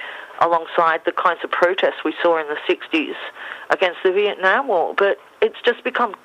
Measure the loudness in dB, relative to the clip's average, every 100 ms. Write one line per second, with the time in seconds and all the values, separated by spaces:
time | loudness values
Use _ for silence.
0 | -12 -14 -6 0 2 2 0 2 4 2
1 | 0 0 0 0 -4 2 2 4 0 0
2 | -4 0 2 2 -2 -4 -2 -2 -2 -2
3 | -2 -6 -12 -12 -14 -8 -2 0 0 2
4 | 0 2 0 0 2 2 2 0 0 2
5 | 0 0 -8 -2 -2 0 -2 0 -2 -2
6 | -2 -2